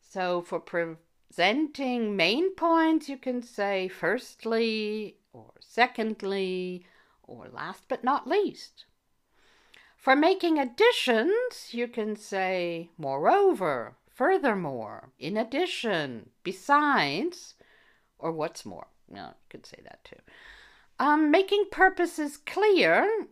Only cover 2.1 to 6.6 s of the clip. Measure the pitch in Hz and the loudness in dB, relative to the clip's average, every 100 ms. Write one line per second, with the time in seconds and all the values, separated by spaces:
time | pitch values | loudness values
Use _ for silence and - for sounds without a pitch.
2.1 | 196 165 247 381 381 330 330 320 320 294 | 2 2 2 0 0 2 4 4 2 -2
3.1 | 269 262 247 240 - 202 196 185 185 170 | -8 -6 -6 -6 -6 -2 -2 -4 -4 -2
4.1 | 247 - - 226 226 226 220 214 214 208 | -2 -6 -12 -4 -2 0 -2 -4 -6 -10
5.1 | - _ 123 107 - _ - 240 247 220 | -14 _ -20 -20 -20 _ 0 2 0 -6
6.1 | 214 196 196 190 185 | -4 -4 -4 -4 -4